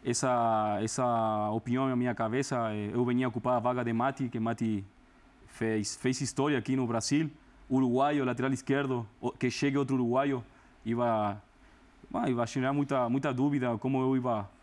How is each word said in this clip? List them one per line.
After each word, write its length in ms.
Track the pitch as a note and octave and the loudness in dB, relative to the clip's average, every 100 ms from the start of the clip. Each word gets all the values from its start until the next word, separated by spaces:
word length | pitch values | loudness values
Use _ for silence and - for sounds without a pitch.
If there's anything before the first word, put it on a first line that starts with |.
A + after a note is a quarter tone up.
essa, 760 | - A#2+ C3+ B2 A#2 A2 G#2+ G#2 | -2 0 2 2 2 2 2 0
essa 680 | A2 - B2 A#2 A2 G#2+ G#2 | -2 0 0 2 0 0 0
opinião 360 | A2 A#2+ B2 C3+ | -2 -2 0 2
na 80 | B2 | 0
minha 180 | B2 | 0
cabeça, 440 | G#2+ A2+ B2 C#3 B2+ A2+ | 0 -2 -2 -2 -2 -2
eh, 180 | G#2+ G#2 | -2 -2
eu 120 | A#2+ B2 | 0 0
venha 200 | B2 B2+ | 2 0
ocupar 300 | A#2 B2 B2 | -2 0 2
a 40 | |
vaga 260 | A#2 B2 A#2 | 2 0 -2
de 80 | |
Mati, 340 | A2+ B2 C3+ B2+ | 0 0 -2 -6
que 100 | A#2+ | -2
Mati 460 | A2 A2+ A2+ G#2 G2 - - - - - - | -4 -2 -2 -2 -6 -20 -20 -20 -20 -20 -20
fez, 480 | - A2+ A2 G2+ - | -4 0 0 -2 -2
fez 240 | C3 B2+ | -2 -2
história 380 | C3+ - C#3+ C#3 | -4 0 0 0
aqui 180 | A2 C3 | 0 0
no 100 | A#2+ | 0
Brasil, 460 | A#2 - C#3+ D#3+ - - - - | -2 0 0 0 -6 -20 -20 -2
uruguaio, 560 | C3 B2+ B2 C#3+ D3 C3 | 2 4 4 2 2 0
lateral 260 | A#2 C3 | 0 -2
esquerdo, 560 | C3+ - C#3 C#3 B2+ A2 - | -2 0 0 0 -2 -4 -6
o, 100 | A#2+ | -8
que 180 | - B2+ | -2 -2
chegue 280 | - D3 C#3 | 0 0 2
outro 180 | C3 C3 | 0 0
uruguaio, 480 | A#2+ B2+ C#3 C3 A#2 - - - | 2 2 2 -2 -6 -20 -20 -10
iba, 580 | A2 A#2 A#2+ A2 G#2 G2+ - - - - - - - | -4 0 2 2 0 -4 -14 -20 -20 -20 -20 -20 -8
bah, 200 | - A3+ | -4 -2
iba 140 | A#2+ | 0
a 20 | A2+ | -2
gerar 280 | C#3 C3 | 0 0
muita, 340 | C#3+ C#3 C#3 A#2+ | 0 0 0 2
muita 260 | C3 D3 | 0 0
dúvida 440 | B2+ C#3+ C#3 B2 A2+ | 0 0 2 0 -2
como 240 | C3 C3+ | 0 0
eu 160 | C3 C3 | 2 2
iba 320 | B2 A2 F#2+ - | 0 -2 -4 -12